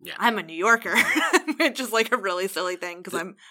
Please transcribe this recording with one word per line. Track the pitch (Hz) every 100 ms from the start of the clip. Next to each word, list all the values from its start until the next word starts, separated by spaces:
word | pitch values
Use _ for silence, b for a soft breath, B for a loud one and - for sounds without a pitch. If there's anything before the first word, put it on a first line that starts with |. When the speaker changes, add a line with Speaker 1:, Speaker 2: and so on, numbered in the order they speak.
Speaker 1:
Yeah. | 170 -
Speaker 2:
I'm | 226 214
a |
New | 165
Yorker, | 165 208 226 196
<laughs> | 180
Speaker 1:
Mm-hmm. | - 311 330 349 330 277
Speaker 2:
which | 311 240
is, | 247
like, | 226 220
a | 254
really | 196 180 190
silly | 160 180 180
thing, | 180 175
'cause | 180
Speaker 1:
The | 180
Speaker 2:
I'm, | 170 - B